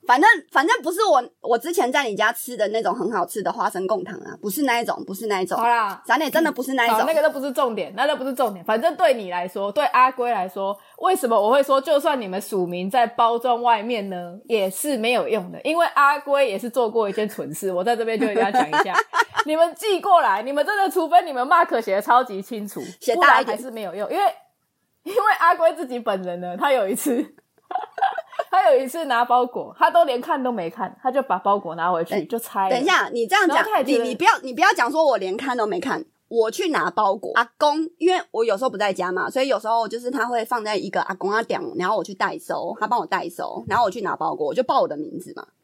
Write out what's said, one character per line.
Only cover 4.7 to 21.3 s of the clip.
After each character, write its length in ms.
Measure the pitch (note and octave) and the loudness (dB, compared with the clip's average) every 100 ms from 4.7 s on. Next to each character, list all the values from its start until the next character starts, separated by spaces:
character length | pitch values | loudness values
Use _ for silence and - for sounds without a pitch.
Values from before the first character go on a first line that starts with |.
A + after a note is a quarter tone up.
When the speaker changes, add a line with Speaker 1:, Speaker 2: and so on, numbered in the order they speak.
| A#3 | 0
Speaker 1:
一 40 | |
种， 200 | A#3 - | -2 -6
不 80 | - | -8
是 120 | F#3+ A3 | -10 -4
那 140 | G3+ | -4
一 40 | F#3 | -2
种。 100 | E3+ | 0
Speaker 2:
好 120 | A#3 | 2
啦。 340 | A#3 G#3+ F#3 - | 2 0 -6 0
Speaker 1:
闪 120 | - | 0
雷 100 | D4+ | 2
真 120 | D#4 | 2
的 80 | D#4+ | 0
不 120 | C#4+ | -2
是 100 | C4 | -4
那 140 | C4+ A#3 | 0 2
一 20 | |
种。 100 | A3 | 2
Speaker 2:
好， 60 | |
那 100 | C4+ | 2
个 80 | D#4+ | 2
都 80 | D4+ | 2
不 80 | D4 | 0
是 120 | C#4 | -6
重 220 | B3+ C4+ | -2 -2
点， 180 | G#3+ D#3 | -2 -8
那 120 | G3+ C#4 | -2 -2
都 100 | D4 | 0
不 80 | |
是 80 | B3+ | -4
重 200 | C4 B3 | -2 -2
点。 120 | F#3+ | -2
反 160 | E3+ A3+ | -2 0
正 160 | E4 D#4+ | 0 2
对 180 | F4 | 2
你 160 | B3 G3 | 2 -2
来 160 | F3 F3+ | -6 -6
说， 240 | G#3 G3 | -6 -4
对 140 | G#3 C#4+ | 0 2
阿 240 | B3 B3+ | 4 4
龟 220 | C4 A#3+ | 2 -2
来 160 | A3 F#3 | -2 -4
说， 280 | G3 G3 G3+ - - | -4 -6 -6 -12 -2
为 160 | F#4 | 0
什 140 | F#4 B3 | 2 2
么 120 | A3+ | 2
我 100 | G#3 | 4
会 120 | C4+ | 4
说， 180 | C#4 C4+ | 4 2
就 200 | C4+ D4 | 2 2
算 200 | D#4+ C#4 | 2 -2
你 60 | G3+ | -4
们 140 | F#3 | -8
署 260 | G3 G3+ F3 | -4 -4 -2
名 240 | F3 F#3+ | -4 -2
在 160 | B3+ A3+ | 2 0
包 320 | A3+ A#3 A#3 | 2 2 2
装 240 | B3 A#3 | 0 0
外 200 | A#3+ A3+ | 2 2
面 260 | G#3+ A#3+ G3 | 0 -4 -4
呢， 300 | F3+ F3 F#3 - | -8 -10 -14 -2
也 220 | A3+ F#3+ | 0 0
是 280 | F#3+ D4 C4 | -2 -4 -2
没 160 | A3+ | 0
有 160 | B3 D3 | 0 0
用 240 | G#3+ F3+ | -2 -4
的？ 80 | E3+ | -8
因 140 | - D#4+ | -2 0
为 100 | E4+ | 2
阿 240 | - C#4 D4 | 4 4 2
龟 300 | C#4+ C#4 C4+ | 0 2 2
也 100 | G3 | 0
是 100 | A#3+ | -4
做 220 | B3 A#3 | -2 0
过 180 | A3+ G#3 | 0 0
一 40 | |
件 160 | G3 G#3+ | -2 -4
蠢 200 | - C#3 | -6 -10
事， 180 | D#3 G3 | -6 -4
我 120 | F3+ | -2
在 100 | F#3+ | 0
这 100 | A#3 | 0
边 140 | A3+ A3+ | 0 0
就 80 | G#3+ | 0
一 80 | |
定 80 | G#3 | 2
要 80 | G3+ | 2
讲 180 | B3 B3 | 2 2
一 40 | D4 | 0
下。 140 | F4 F4+ - - | 2 0 0 -2
<laughs> 260 | A4+ - G#4 | -2 -2 -2
你 80 | |
们 200 | D#4 E4 | 2 2
寄 260 | D#4+ A4 F#4 | 0 -2 0
过 200 | G4+ F4 | 4 4
来， 200 | B3+ G3 | 6 0
你 80 | A#3 | -2
们 120 | C#4+ D4 | -2 0
真 100 | G#4 | 0
的， 140 | G4 | 0
除 180 | F4+ D#4+ | 0 4
非 140 | E4+ | 4
你 80 | F4+ | 4